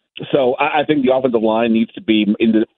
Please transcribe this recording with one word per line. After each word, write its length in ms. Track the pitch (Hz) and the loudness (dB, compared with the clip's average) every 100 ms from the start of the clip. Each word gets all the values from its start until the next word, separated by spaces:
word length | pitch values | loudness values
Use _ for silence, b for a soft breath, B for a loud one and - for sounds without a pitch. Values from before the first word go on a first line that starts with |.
| _ - 151 | _ -18 -4
so 220 | 147 127 | -2 0
I, 280 | 135 147 156 | 0 -2 -2
I 20 | |
think 200 | 139 151 | -2 0
the 80 | 127 | 0
offensive 300 | 131 131 117 | 0 0 0
line 300 | 110 110 117 | 0 0 0
needs 200 | 113 113 | 0 -2
to 60 | - | -4
be 340 | 104 107 104 110 | -2 0 0 0
in 140 | 226 | 2
the, 140 | 110 - | 0 -2